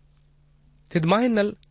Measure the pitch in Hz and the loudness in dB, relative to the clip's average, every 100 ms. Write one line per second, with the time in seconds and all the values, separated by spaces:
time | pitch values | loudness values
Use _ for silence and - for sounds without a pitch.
0 | _ _ _ _ _ _ _ _ _ 175 | _ _ _ _ _ _ _ _ _ -4
1 | 165 202 247 214 202 - _ | 0 2 2 0 -2 -6 _